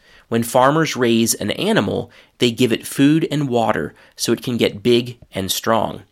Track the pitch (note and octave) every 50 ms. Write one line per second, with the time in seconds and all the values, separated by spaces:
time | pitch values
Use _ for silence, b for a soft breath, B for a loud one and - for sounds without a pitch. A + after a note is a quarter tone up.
0 | b b b b b b A#2+ A#2 A#2 A#2 - C3 B2 C3+ C#3+ D#3+ D#3+ C#3 - A#2+
1 | B2+ A#2+ A#2 A2+ A#2 A2 - - G2 G#2 - - D#3 G3 A3+ F3 A2+ G2 G2+ G2
2 | F#2+ - b b b b b b A#2 B2 A2+ G#2 B2+ A#2 A2+ - - - - -
3 | C#3 C#3+ D3+ E3 D#3+ - C#3+ D3 D3 C3 A#2+ A#2+ A2+ A2 - - D2+ - - b
4 | b b b b - - A#2 A2 - - B2 A2+ A2+ G2 - G2+ G2 A#2+ A#2+ A#2+
5 | B2 B2 A#2+ - - _ - - F#2+ F#2 - - - A2+ A2+ A2 - - - -
6 | G2+ _